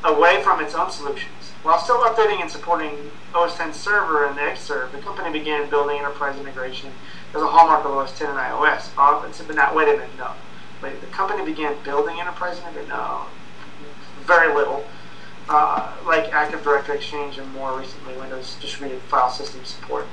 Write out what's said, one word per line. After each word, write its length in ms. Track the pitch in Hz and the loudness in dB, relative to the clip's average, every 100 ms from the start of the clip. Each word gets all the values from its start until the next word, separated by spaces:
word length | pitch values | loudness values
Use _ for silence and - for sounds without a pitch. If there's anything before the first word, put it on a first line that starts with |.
away 380 | 170 147 170 190 | 4 6 6 6
from 180 | - - | 4 2
its 140 | 151 | 0
own 160 | 165 - | -2 -2
solutions. 600 | - 143 - - - - - | -2 -6 -6 -8 -10 -10 -4
While 160 | 156 160 | 2 4
still 200 | - 240 | 4 6
updating 420 | 226 226 214 196 | 6 6 4 4
and 100 | 160 | -2
supporting 600 | 151 - 143 156 147 - - - | -6 0 0 0 -6 -10 -12 -2
O 100 | 170 | 2
S 120 | 170 - | 2 2
ten 160 | 160 | -6
Server 520 | 151 202 208 165 151 143 | -4 2 2 4 2 2
and 100 | 143 | 0
the 60 | |
Xserve, 500 | 147 - - 131 127 | -4 -4 -4 -4 -4
the 60 | 139 | -8
company 320 | 190 190 170 | -8 -6 -4
began 380 | 151 151 147 139 | -4 0 0 2
building 300 | 143 143 143 | 2 2 0
enterprise 400 | 143 - 139 135 | -2 -2 -4 -4
integration 520 | 139 131 127 127 135 - - - - | -8 -6 -6 -6 -10 -12 -12 -12 -6
as 80 | 151 | -2
a 40 | 156 | 4
hallmark 380 | 160 160 156 | 8 8 6
of 60 | 143 | 2
O 80 | 139 | -2
S 180 | - - | -2 -4
ten 120 | 147 | -4
and 80 | 135 | -2
I 120 | 127 | -2
O 120 | 127 | 2
S. 260 | 156 - - - | 2 2 -4 6
Uh, 260 | 143 151 - | 6 6 0
it's, 140 | - | -8
but 140 | - 151 | -4 2
not, 180 | 135 | 4
wait 140 | 156 156 | 6 6
a 40 | |
minute, 180 | 135 - - | 4 0 -8
no. 160 | 127 - - - - - | -8 -8 -10 -10 -10 -8
Wait, 180 | - - | -8 -8
the 60 | - | -8
company 360 | - 190 202 | -2 0 0
began 320 | 156 156 151 143 | -2 -2 -2 -2
building 340 | 143 143 - 170 | 0 2 2 -2
enterprise 400 | 160 - 180 170 | -6 -4 -6 -6
integration? 300 | 175 151 - | -8 -10 -6
No. 380 | 131 - - - - - - - - - - - - | -4 -4 -6 -8 -10 -10 -10 -10 -10 -10 -10 -10 -8
Very 300 | - 175 165 | 4 6 6
little. 300 | 147 143 - - - - - - - - | 4 0 -2 -6 -12 -12 -12 -12 -10 2
Uh, 440 | 151 151 - - - 165 | 4 4 0 -4 -6 0
like 260 | 160 - | 2 2
Active 300 | 151 151 156 | 0 0 -2
Directory 340 | 143 143 151 143 | 2 2 2 -4
Exchange 420 | - 147 143 135 | -4 -6 -6 -8
and 140 | 135 | -10
more 260 | 135 135 131 | -6 -4 -4
recently 380 | 131 - 131 131 | -6 -10 -10 -10
Windows 400 | 131 131 127 - | -8 -8 -8 -8
distributed 420 | - - 135 127 | -8 -8 -6 -8
file 280 | - 135 123 | 2 4 4
system 340 | - - - | 0 -8 -8
support. 420 | - - 65 64 - | -10 -10 -6 -6 -6